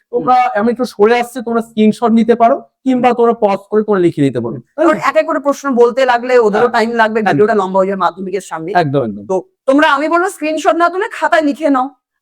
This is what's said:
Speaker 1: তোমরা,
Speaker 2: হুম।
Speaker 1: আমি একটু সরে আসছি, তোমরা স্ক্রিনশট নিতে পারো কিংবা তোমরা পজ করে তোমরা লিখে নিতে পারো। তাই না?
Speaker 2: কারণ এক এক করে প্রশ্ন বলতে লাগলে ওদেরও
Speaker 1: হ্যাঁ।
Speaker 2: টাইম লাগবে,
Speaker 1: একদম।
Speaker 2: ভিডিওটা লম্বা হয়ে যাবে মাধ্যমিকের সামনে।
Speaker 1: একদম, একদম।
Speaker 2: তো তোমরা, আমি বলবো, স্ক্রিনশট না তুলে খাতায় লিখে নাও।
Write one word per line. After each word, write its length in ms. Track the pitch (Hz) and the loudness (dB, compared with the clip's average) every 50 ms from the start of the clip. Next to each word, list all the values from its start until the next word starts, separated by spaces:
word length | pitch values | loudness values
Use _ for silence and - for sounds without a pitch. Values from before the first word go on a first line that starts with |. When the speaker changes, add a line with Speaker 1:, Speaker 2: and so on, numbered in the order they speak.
| _ _ | _ _
Speaker 1:
তোমরা, 240 | 233 240 - 254 254 | -6 -4 0 2 2
Speaker 2:
হুম। 260 | 254 247 247 - 208 | 2 2 0 0 -2
Speaker 1:
আমি 120 | 208 240 240 | 0 -2 -2
একটু 120 | - 254 | -2 -4
সরে 360 | 226 - - 202 220 240 240 | -6 0 0 2 2 2 2
আসছি, 220 | 233 240 - 262 220 | -2 -4 -8 -10 -8
তোমরা 180 | 233 226 226 220 | -4 -4 -4 -4
স্ক্রিনশট 480 | - - 214 214 214 208 - 247 226 | -4 -2 2 2 2 2 2 0 2
নিতে 240 | 220 226 226 233 233 | 2 2 2 2 2
পারো 260 | 240 233 233 269 381 - _ _ _ - | 2 4 2 2 0 -4 _ _ _ -4
কিংবা 280 | 262 254 247 233 247 233 | -2 -2 2 2 0 2
তোমরা 200 | 240 233 233 226 | 2 2 0 2
পজ 260 | 233 214 202 196 190 - - | 0 0 -2 -2 -2 -4 -2
করে 120 | 208 214 214 | -2 -2 0
তোমরা 180 | 214 208 190 | 2 0 2
লিখে 220 | 175 170 151 - 143 | 2 0 2 2 -2
নিতে 180 | 139 120 123 | 0 0 -2
পারো। 180 | 113 120 - 131 | -6 -6 -8 -10
তাই 280 | - _ - 277 320 | -14 _ -6 0 2
না? 60 | 330 311 | 2 2
Speaker 2:
কারণ 160 | 302 - 269 | 2 0 -2
এক 80 | 269 | 0
এক 100 | 311 311 | 0 0
করে 120 | 311 320 311 | 0 -2 -2
প্রশ্ন 360 | 269 285 269 - - 277 262 | -2 -2 -4 -2 -2 -2 2
বলতে 320 | 233 240 233 220 254 269 | 4 2 2 4 0 0
লাগলে 320 | 254 240 240 233 254 254 247 | 0 0 0 0 2 2 4
ওদেরও 300 | 226 208 196 214 240 240 | 4 4 2 2 0 0
Speaker 1:
হ্যাঁ। 40 | 233 | 2
Speaker 2:
টাইম 240 | 233 220 226 240 | 0 -2 0 0
লাগবে, 240 | 233 220 214 214 226 | 0 0 0 0 -2
Speaker 1:
একদম। 100 | 220 190 | 0 0
Speaker 2:
ভিডিওটা 240 | 165 143 208 214 220 | 2 2 2 2 2
লম্বা 240 | 208 190 185 185 190 | 0 -2 -2 0 0
হয়ে 100 | 190 190 | 0 0
যাবে 100 | 202 196 | -2 -2
মাধ্যমিকের 420 | 180 175 - 190 190 190 185 196 | -2 -4 -4 -4 -10 -8 -8 -8
সামনে। 320 | - - 180 160 160 170 202 | -8 -8 -12 -10 -8 -2 0
Speaker 1:
একদম, 260 | 180 170 143 135 143 127 | 0 0 2 0 -2 -2
একদম। 240 | 110 98 101 101 | -2 -6 -10 -8
Speaker 2:
তো 160 | 110 185 185 - _ _ _ - | -4 -4 -4 -4 _ _ _ -2
তোমরা, 240 | - 269 285 311 311 | 0 2 2 4 2
আমি 180 | 285 269 302 311 | 2 0 0 0
বলবো, 220 | 330 349 359 392 | 0 0 -2 -2
স্ক্রিনশট 440 | 359 - 302 311 311 311 294 370 320 | -6 -6 -6 -6 -6 -2 -2 -2 0
না 140 | 330 339 349 | 0 0 -2
তুলে 200 | 349 370 427 480 - | 0 -2 -6 -6 -6
খাতায় 300 | - 320 294 349 320 320 | -4 -2 0 0 2 2
লিখে 280 | 285 262 294 320 294 | 0 -2 -2 0 0
নাও। 200 | 277 254 254 277 - _ _ _ _ _ | 0 0 -2 -4 -8 _ _ _ _ _